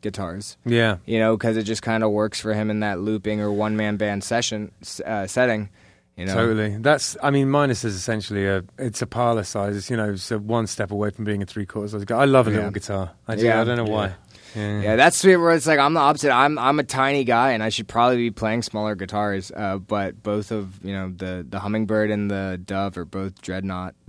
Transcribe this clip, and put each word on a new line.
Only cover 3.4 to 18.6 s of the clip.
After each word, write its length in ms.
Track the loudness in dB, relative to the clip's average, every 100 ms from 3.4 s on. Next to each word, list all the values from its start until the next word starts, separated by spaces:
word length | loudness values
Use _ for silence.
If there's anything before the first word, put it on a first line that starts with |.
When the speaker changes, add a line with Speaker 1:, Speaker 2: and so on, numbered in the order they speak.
Speaker 1:
or 100 | -2
one-man 460 | 0 0 0 -2 0
band 260 | -2 -2
session, 480 | -2 -2 -2 -6 -10 _
s-, 200 | -16 -12
uh, 260 | -6 -4 -4
setting. 440 | 0 2 2 -4 _ -20 _ _ -10
You 100 | -4
know? 80 |
Speaker 2:
Totally. 420 | 0 2 2 0 0
That's, 360 | 2 2 0 -2
I 80 | 0
mean, 180 | 2 2
Minus 360 | 2 2 0
is 100 | -2
essentially 500 | -4 -4 -4 -2 -2
a, 200 | 0 0 -2 -8
it's 240 | -8 -6
a 60 | -6
parlor 380 | 0 0 0
size. 320 | -2 -4 -2 -4
It's, 120 | -4
you 80 | -2
know, 140 | -2
it's 200 | -4 -4
a 60 | -6
one 260 | -2 -2 -2
step 240 | -4 -6
away 200 | -2 -4
from 140 | -4
being 180 | -4 -4
a 40 | -4
three 180 | -6
quarter 240 | -8 -8 -8
size 100 | -8
guitar. 200 | -4 2
I 40 |
love 240 | 6 6 4
a 20 |
little 140 | 2 -2
Speaker 1:
Yeah. 40 |
Speaker 2:
guitar. 380 | -6 -6 -6 -6 -10 -8
I 80 | 0
do, 80 |
Speaker 1:
Yeah. 160 | 2 4
Speaker 2:
I 40 |
don't 120 | 2 0
know 80 |
why. 240 | 0 -2 -2
Speaker 3:
Yeah. 60 | -6 -20 -20 -14 -8
Speaker 2:
Yeah. 240 | -6 -2
Speaker 1:
Yeah, 140 | 0 6
that's 260 | 6 6
the, 140 | 6 6
where 160 | 6
it's 140 | 4 4
like, 100 | 4
I'm 160 | 4
the 60 | 6
opposite. 320 | 4 4 4
I'm, 260 | 6 4 4
I'm 220 | 2 2
a 20 |
tiny 400 | 0 0 2 2
guy, 300 | 2 4 4
and 100 | 2
I 60 | 0
should 180 | -4 -4
probably 300 | 2 4 4
be 140 | 0
playing 300 | -2 -2 -2